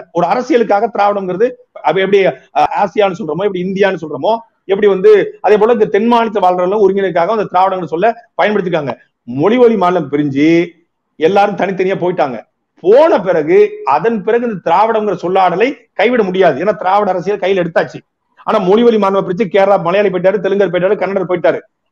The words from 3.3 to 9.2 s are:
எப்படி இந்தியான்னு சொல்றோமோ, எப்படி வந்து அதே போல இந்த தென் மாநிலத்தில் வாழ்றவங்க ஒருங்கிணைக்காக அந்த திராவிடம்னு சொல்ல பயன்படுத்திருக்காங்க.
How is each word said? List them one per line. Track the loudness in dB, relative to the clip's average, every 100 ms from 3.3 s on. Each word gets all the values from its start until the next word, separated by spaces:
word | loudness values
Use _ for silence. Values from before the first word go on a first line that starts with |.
| -4 -4
எப்படி | -4
இந்தியான்னு | -6 -2 -2 -2
சொல்றோமோ, | -8 -6 -2 -2 -6 _ -6
எப்படி | 0 0
வந்து | 2 4 4 2 -2
அதே | 0 2
போல | 2
இந்த | 2 0
தென் | 0 2
மாநிலத்தில் | 0 0 0
வாழ்றவங்க | 0 0 0 2
ஒருங்கிணைக்காக | 2 2 -2 -2 -2 -2
அந்த | -2
திராவிடம்னு | 0 0 -2 -6
சொல்ல | -2 -2 -2 -8 -4
பயன்படுத்திருக்காங்க. | -2 -2 -2 -4 -4 -10 _ _